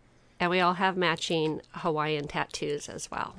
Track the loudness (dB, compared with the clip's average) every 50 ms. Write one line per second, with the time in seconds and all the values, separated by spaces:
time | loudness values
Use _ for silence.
0 | -20 _ _ _ _ -20 _ -2 0 2 4 4 4 4 4 4 2 2 2 2
1 | 2 2 2 0 0 0 2 2 2 2 0 -2 -6 -10 -10 -4 -2 0 0 0
2 | 0 0 0 -2 -4 -4 -4 -4 -4 -4 -4 -4 -4 -4 -4 -4 -6 -8 -10 -10
3 | -10 -8 -6 -6 -6 -6 -2